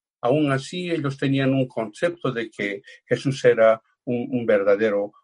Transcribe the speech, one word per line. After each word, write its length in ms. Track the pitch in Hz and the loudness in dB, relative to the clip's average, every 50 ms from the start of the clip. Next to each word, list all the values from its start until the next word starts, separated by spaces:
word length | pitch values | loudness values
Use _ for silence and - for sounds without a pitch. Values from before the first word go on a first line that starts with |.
| _ _ _ _ | _ _ _ _
Aún 300 | - 120 131 156 151 139 | -2 0 0 2 2 0
así, 380 | 135 135 135 - - 180 180 175 | 0 -2 -4 -6 -10 -8 -6 -4
ellos 280 | 170 160 135 139 135 - | -4 -4 -4 -4 -4 -4
tenían 360 | - 139 135 135 135 131 135 | -2 -2 0 0 0 0 0
un 140 | 135 131 127 | 0 -2 -2
concepto 640 | - - 113 107 - - - - 170 - - 135 | -4 -6 -8 -8 -6 -4 -4 -4 -4 -4 -6 -6
de 180 | 117 117 113 113 | -4 -4 -6 -8
que 320 | - - 104 101 98 101 - - - - _ | -8 -8 -6 -6 -6 -8 -12 -16 -20 -20 _
Jesús 400 | - 123 113 - 143 135 - - | -4 -4 -2 -2 -4 -4 2 4
era 360 | 123 120 113 110 110 110 110 - _ _ _ _ | 4 4 6 6 4 4 2 -2 _ _ _ _
un, 220 | - 123 120 123 - | -6 -4 -4 -4 -4
un 140 | 131 123 117 | -4 -2 0
verdadero 680 | 110 110 101 98 101 101 101 110 113 101 101 101 101 - _ | 2 2 2 4 2 2 2 2 0 0 -2 -4 -6 -8 _